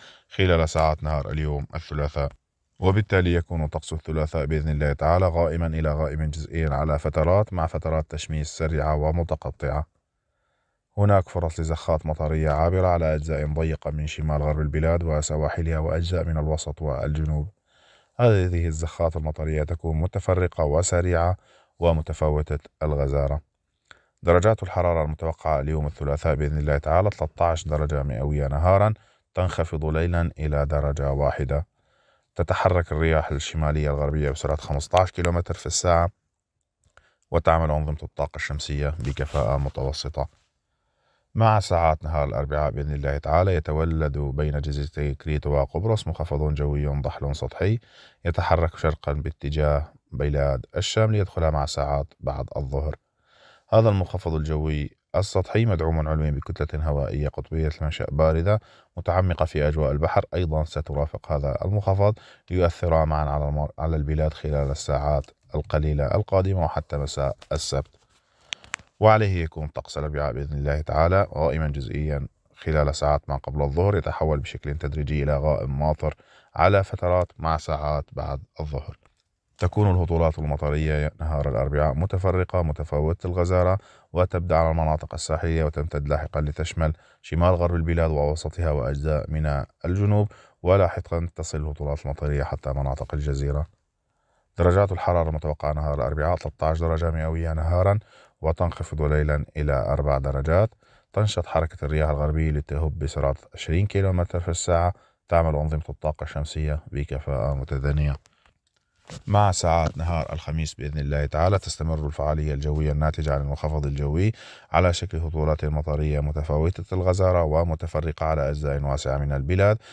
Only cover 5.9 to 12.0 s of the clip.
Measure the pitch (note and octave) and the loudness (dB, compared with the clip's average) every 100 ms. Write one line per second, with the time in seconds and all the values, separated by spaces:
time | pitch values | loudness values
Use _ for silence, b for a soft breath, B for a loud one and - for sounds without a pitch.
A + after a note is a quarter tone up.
5.9 | D2+ D2+ D2+ D#2 D2+ D2+ E2 D#2+ C#2 D#2 | 0 -2 -2 -4 -4 -6 -2 -2 0 0
6.9 | D2 D#2 D#2 D#2 F#2+ G#2+ F2+ D#2+ D#2+ D#2+ | 0 0 0 2 2 2 -2 -4 -4 -2
7.9 | D#2+ D#2 D#2 - D#2 D2 - D#2+ D#2 D2+ | -2 -4 -8 -6 -6 -6 -4 -2 0 0
8.9 | D2+ D2+ E2 D#2+ D#2 D2 - C#2 D2 D2+ | 0 0 0 -2 -4 -6 -6 -4 -4 -6
9.9 | _ _ _ _ _ _ _ _ _ _ | _ _ _ _ _ _ _ _ _ _
10.9 | - G2+ G2 - F2+ E2+ E2 D#2+ D#2+ - | 0 4 4 4 -2 -2 -2 -4 -2 0
11.9 | D#2+ | 0